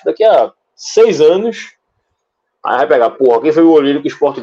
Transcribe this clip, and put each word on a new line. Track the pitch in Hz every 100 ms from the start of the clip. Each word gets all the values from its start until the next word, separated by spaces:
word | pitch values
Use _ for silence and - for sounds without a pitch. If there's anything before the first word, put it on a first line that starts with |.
Daqui | 180 -
a | 214 160 110 _ _
seis | _ - - 226 151
anos, | 156 185 226 - - _ _ _ _ _ _ _ _ _
aí | - -
vai | 151
pegar, | 135 113
porra, | - 131 117
quem | 151
foi | 156
o | 165
olheiro | 156 139 143
que | -
o |
Sport | - 143 139